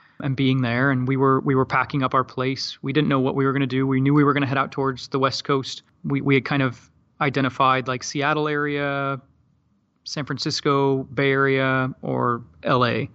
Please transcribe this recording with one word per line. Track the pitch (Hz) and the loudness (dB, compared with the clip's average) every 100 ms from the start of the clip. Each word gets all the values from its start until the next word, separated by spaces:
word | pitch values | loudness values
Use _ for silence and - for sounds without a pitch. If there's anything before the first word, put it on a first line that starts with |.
| _ - | _ -8
and | 143 127 | -4 0
being | 135 131 | 2 2
there. | 123 120 135 | 2 2 2
And | 131 127 | 2 0
we | 135 | 2
were, | 135 135 | 4 2
we | 147 131 | 2 0
were | 127 | 2
packing | 135 127 143 | 0 -2 -2
up | 131 | 0
our | 135 | 0
place. | 127 - 127 135 - - | -2 -2 -4 -4 -8 -8
We | 135 | -2
didn't | 139 147 | 0 2
know | 139 | 2
what | 131 139 | 0 0
we | 139 | 0
were | |
gonna | 135 135 | 0 0
do. | 127 135 | 0 0
We | 131 | 2
knew | 135 | 4
we | 147 | 4
were | 143 | 4
gonna | 143 139 | 2 0
head | 135 | -2
out | 135 | -2
towards | - 135 127 - | -2 -4 -4 -6
the | 139 | -2
West | 135 127 | 0 -2
Coast. | - 143 127 - _ _ | -2 -2 -2 -12 _ _
We, | 151 139 | -4 -2
we | 139 139 | 2 0
had | - | 2
kind | 143 | 0
of | 131 - - _ _ - | -2 -4 -18 _ _ -4
identified, | 143 139 135 - 131 131 127 | -2 0 -2 2 2 2 0
like, | 127 | -6
Seattle | - 151 139 156 151 | -6 -4 -2 0 -2
area, | 147 147 143 143 139 139 135 - _ _ _ _ _ _ _ - | -2 -4 -2 -4 -4 -4 -6 -10 _ _ _ _ _ _ _ -12
San | - 139 | -8 -6
Francisco, | 139 160 139 151 139 139 135 | -4 -4 -2 0 2 2 0
Bay | 135 127 139 | -2 0 2
Area, | 135 139 135 131 131 131 - | 4 2 2 2 2 0 -4
or | - 127 123 120 117 - | -4 -2 0 -2 -6 -8
L | - 135 123 | 0 2 2
A. | 117 139 | 0 -4